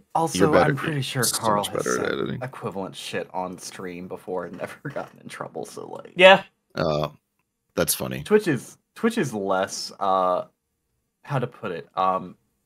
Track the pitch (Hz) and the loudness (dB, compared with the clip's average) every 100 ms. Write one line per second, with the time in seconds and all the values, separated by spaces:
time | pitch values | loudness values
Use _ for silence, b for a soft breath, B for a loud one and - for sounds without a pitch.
0 | _ 156 165 180 190 180 151 139 160 147 | _ -2 0 4 6 6 6 2 -2 -4
1 | 131 131 110 - 113 104 95 - - 62 | -4 -2 0 0 2 0 0 -4 -2 0
2 | 71 69 - - 127 - 110 95 92 - | 0 -2 -4 -4 -8 -8 -10 -8 -8 -10
3 | - 98 - 90 92 90 - - 92 87 | -8 -8 -8 -8 -8 -10 -14 -12 -12 -10
4 | 92 - - 90 87 90 - - 147 95 | -12 -12 -8 -6 -6 -8 -12 -10 -10 -10
5 | - - - - - - - - 50 50 | -10 -14 -16 -12 -10 -10 -12 -12 -14 -14
6 | 50 85 185 190 - _ _ - 82 76 | -8 8 10 10 4 _ _ -2 0 0
7 | 73 - _ _ _ _ _ - 82 - | -2 -6 _ _ _ _ _ -2 0 -2
8 | 65 64 78 208 190 135 - - _ - | -4 -6 2 2 4 -2 -4 -18 _ -4
9 | 226 226 151 104 98 95 95 - - - | -2 0 -2 -2 0 2 0 -4 -10 -4
10 | 98 95 92 90 - _ _ _ _ _ | 2 4 4 2 -2 _ _ _ _ _
11 | _ _ - 139 - - 107 82 - - | _ _ -6 -4 -4 -6 -8 -8 -6 0
12 | 95 92 90 - _ _ | 2 0 -4 -14 _ _